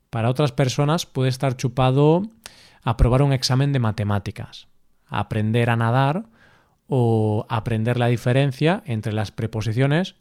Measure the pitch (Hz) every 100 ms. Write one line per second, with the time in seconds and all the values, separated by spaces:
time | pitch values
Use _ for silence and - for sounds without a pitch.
0 | _ 117 113 131 147 - 131 - 143 170
1 | - 135 131 131 139 123 127 - 131 131
2 | 147 170 220 - - - - _ 120 113
3 | 123 127 143 131 - 127 143 135 113 101
4 | 104 101 101 104 - - - _ _ _
5 | - 117 101 107 107 120 117 117 113 127
6 | 135 175 - _ _ _ _ _ - 135
7 | 117 110 107 107 - 113 - 110 113 120
8 | 120 120 127 131 139 127 156 202 151 110
9 | 110 107 110 - 110 110 113 110 135 156
10 | 190 -